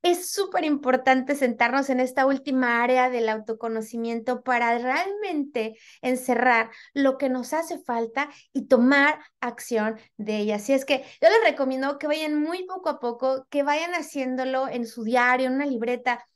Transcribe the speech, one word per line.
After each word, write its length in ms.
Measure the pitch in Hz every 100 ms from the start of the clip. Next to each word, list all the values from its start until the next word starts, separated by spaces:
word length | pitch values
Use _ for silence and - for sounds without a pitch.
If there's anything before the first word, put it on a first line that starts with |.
Es 280 | 349 349 -
súper 360 | - 381 - 311
importante 680 | 285 254 247 254 262 254 285
sentarnos 540 | 262 226 240 262 269
en 120 | 254
esta 240 | 254 254 269
última 580 | 269 277 262 254 233
área 260 | 240 254 254
del 200 | 247 226
autoconocimiento 1120 | 220 214 220 226 226 214 233 233 233 226 247
para 340 | 254 240 233 240
realmente 1000 | 247 277 381 403 415 311 285 240 220 220 - -
encerrar 680 | 254 254 254 233 254 233 226 - -
lo 240 | 277 269 262
que 120 | 277
nos 240 | 254 247
hace 240 | 311 330 349
falta 520 | - 233 226 247 294 - _
y 160 | 277 -
tomar 520 | 254 247 285 285 302 - _
acción 580 | 247 233 - 226 214 214 - _
de 220 | 214 214
ella. 180 | 208 208
Así 160 | 208
es 100 | 269
que 140 | 269 269 269 -
yo 80 | 320
les 200 | 440 349
recomiendo 480 | 285 269 262 269 285
que 100 | 302
vayan 280 | 311 311 302
muy 300 | 302 359 370
poco 240 | 370 339
a 100 | 254
poco, 480 | 240 233 262 262 262
que 140 | 285
vayan 320 | 285 294 339 349
haciéndolo 720 | 302 285 254 254 262 262 262
en 180 | 247 233
su 200 | 240 220
diario, 420 | 247 247 254 262
en 60 |
una 120 | 262 285
libreta 600 | 247 233 247 247 240 -